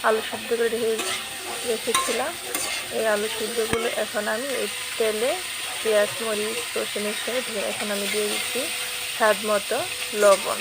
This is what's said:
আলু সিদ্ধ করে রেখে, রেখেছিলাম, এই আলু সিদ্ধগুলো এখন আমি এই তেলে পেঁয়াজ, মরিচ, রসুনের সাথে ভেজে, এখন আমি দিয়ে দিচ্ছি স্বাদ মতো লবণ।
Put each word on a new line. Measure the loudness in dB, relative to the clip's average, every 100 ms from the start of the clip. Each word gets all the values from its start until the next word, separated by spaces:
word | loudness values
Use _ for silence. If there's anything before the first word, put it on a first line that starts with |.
| 2
আলু | 2 0
সিদ্ধ | -6 -2 0
করে | 2
রেখে, | 2 0 0 -2 -4 -6 -8 -8 -4 -2
রেখেছিলাম, | -2 2 2 2 0 -2 -4 -6 -4 -4 -4 -4 0
এই | 2
আলু | 2 0 -2
সিদ্ধগুলো | -2 -2 0 0 0 -2
এখন | -2 -2 -2
আমি | -2 -2 -2
এই | -4 -4 -6 0
তেলে | 0 2 0 0 -4 -6 -6 -2
পেঁয়াজ, | 4 4 4 0 -2
মরিচ, | 0 -2 -4 -4 -4
রসুনের | -2 -2 -2 -2
সাথে | -2 -2 -2
ভেজে, | -4 -2
এখন | -2 -4 -2
আমি | -2
দিয়ে | 0 0
দিচ্ছি | -2 -2 -2 -2 -4 -6 -6 -6 4
স্বাদ | 4 4 2
মতো | 0 2 -2 -2 -4 -4 6
লবণ। | 8 8 4 -2